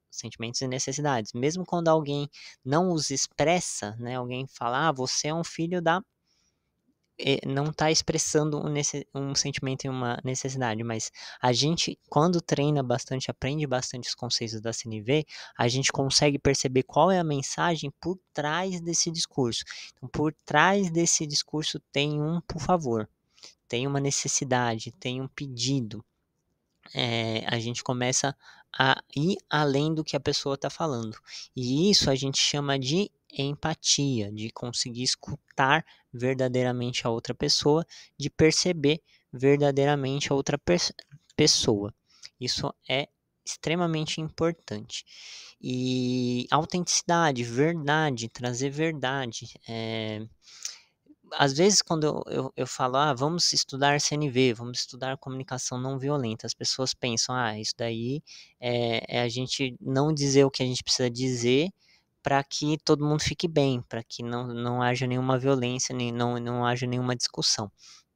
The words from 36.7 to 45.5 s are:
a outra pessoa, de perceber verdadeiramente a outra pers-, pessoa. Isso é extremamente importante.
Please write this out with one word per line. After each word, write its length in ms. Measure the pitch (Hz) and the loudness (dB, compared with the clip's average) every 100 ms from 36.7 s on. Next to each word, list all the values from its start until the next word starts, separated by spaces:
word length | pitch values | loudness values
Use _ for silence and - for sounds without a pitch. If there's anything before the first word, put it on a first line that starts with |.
| 123 120 127 123 | 0 -2 -2 -2
a 40 | |
outra 220 | 117 - | -2 -4
pessoa, 540 | 123 147 - 147 151 175 - - - | -4 0 2 4 2 2 -10 -20 -8
de 100 | 143 | -8
perceber 720 | - 156 - 180 170 139 156 _ _ _ | 4 4 4 0 2 2 2 _ _ _
verdadeiramente 1000 | 127 135 143 143 139 139 147 135 139 - | 2 4 6 6 4 4 2 0 -2 0
a 20 | |
outra 240 | 139 139 143 | 0 0 -2
pers-, 340 | - 175 - - - 147 _ - | 2 2 2 -6 -20 -20 _ 2
pessoa. 580 | 151 - - 104 104 - _ _ - - | 4 4 4 2 0 -8 _ _ -20 -10
Isso 320 | 123 - 143 - - | -6 -4 -4 -8 -2
é 200 | 135 143 _ _ _ | -2 -2 _ _ _
extremamente 760 | - - - 170 170 160 151 - | -14 -6 -2 0 2 0 -2 -4
importante. 840 | 156 - 165 170 - 104 113 - - - - - - | -6 0 -2 -2 -8 -10 -8 -12 -14 -20 -20 -18 -20